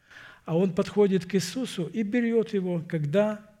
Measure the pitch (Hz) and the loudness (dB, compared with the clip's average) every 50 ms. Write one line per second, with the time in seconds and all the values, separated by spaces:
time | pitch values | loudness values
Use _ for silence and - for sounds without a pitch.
0 | _ _ - - - - - - _ - 165 165 190 190 170 196 190 - - 208 | _ _ -20 -20 -20 -20 -20 -16 _ -2 0 2 2 2 2 0 -2 0 2 2
1 | 208 202 190 185 175 - - 190 - - - 254 254 - - - 170 147 - 220 | 4 4 4 2 0 0 0 0 0 0 -4 -6 -6 -6 -4 -6 -6 -4 -4 -4
2 | 226 202 208 247 240 226 226 226 214 214 - 202 180 185 175 170 160 175 - 165 | -2 0 0 2 2 2 2 2 2 2 -2 -2 -2 0 -2 -2 -4 -4 -4 -2
3 | 151 143 147 196 208 214 214 208 - - - _ | -2 2 2 2 2 2 0 -6 -10 -18 -20 _